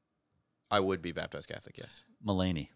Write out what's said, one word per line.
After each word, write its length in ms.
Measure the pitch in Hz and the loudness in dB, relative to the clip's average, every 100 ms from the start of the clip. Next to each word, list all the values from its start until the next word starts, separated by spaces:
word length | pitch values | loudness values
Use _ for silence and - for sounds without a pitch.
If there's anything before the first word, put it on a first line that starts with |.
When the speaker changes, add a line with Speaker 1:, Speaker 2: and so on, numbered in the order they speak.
| _ _ _ _ _ _ - | _ _ _ _ _ _ 2
Speaker 1:
I 100 | 104 | 4
would 220 | 95 92 | 4 2
be 100 | 85 | -2
baptized 360 | 80 78 71 - | -4 -4 -6 -8
Catholic, 300 | - - - | -12 -12 -14
yes. 260 | - - - - 107 | -12 -14 -16 -6 2
Speaker 2:
Mulaney. 440 | 95 92 82 64 | 4 4 2 -4